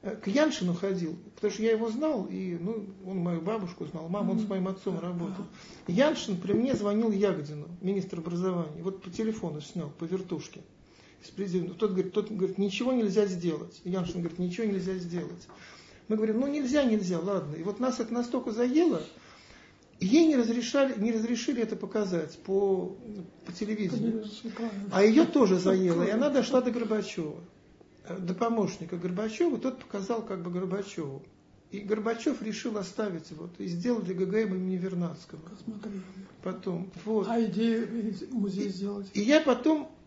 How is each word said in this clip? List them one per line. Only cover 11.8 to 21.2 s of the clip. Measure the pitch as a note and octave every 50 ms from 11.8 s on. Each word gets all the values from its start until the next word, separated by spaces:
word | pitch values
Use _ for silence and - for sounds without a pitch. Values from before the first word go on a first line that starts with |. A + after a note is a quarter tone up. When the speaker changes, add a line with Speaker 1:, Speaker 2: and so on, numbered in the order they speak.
| A3+ G#3
Speaker 1:
говорит, | F#3 F#3 F3+ - -
тот | G#3+ G#3 -
говорит: | A3 F#3 F#3 F3+ F#3
«Ничего | - G3 G3+ G3 - B3 B3+ C4
нельзя | B3 A3 G3+ F3+ G#3+ G#3
сделать». | G3 F#3 E3+ E3+ F3 D#3 D3+ - - - - -
Яншин | F3+ F3+ F#3+ F3 F3 - F3+
говорит: | E3+ E3 - -
«Ничего | F3+ F3+ F3+ - A3+
нельзя | G#3+ G3 F#3+ F3 F#3 F#3+
сделать». | F#3 F3 E3+ E3+ F3 - - E3+ - - - - - - - - - - - - - -
Мы | - G#3+
говорим: | G#3+ A3 A3 G#3+ A3+
«Ну, | C4+
нельзя, | C#4+ C#4+ D4+ C#4 B3 C4+ D4+ C#4
нельзя, | B3 A3 G#3+ F#3+ F3 F3+ E3
ладно». | E3 F#3+ G3+ F#3 E3 D3 D3+
И | D#3+ E3
вот | G3 G3+ -
нас | B3 C4 A#3+ -
это | A3+ A3+ A#3
настолько | A#3+ A#3+ A#3+ - B3+ B3 B3+
заело, | G#3+ A3 A#3+ B3+ B3+ D#4 F4 E4 A3+ D#3+ D#3 - - - - - - - - - - - - - - - - - - -
ей | - F#3 A#3 D#4+ E4+
не | D#4+ D4
разрешали, | B3+ A#3 A3 A#3 B3 A#3 - - C#4 C4+ C4 A#3+
не | G#3 G3+ A#3
разрешили | A#3 A3